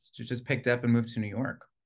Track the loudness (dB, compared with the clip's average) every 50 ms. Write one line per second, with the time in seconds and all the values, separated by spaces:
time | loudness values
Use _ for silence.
0 | _ _ _ -14 -8 -8 -8 -8 -4 -4 -4 0 2 2 2 2 4 4 4 4
1 | 4 0 -4 -4 -4 -4 -4 -4 -4 -4 -6 -8 -14 _ _ _ _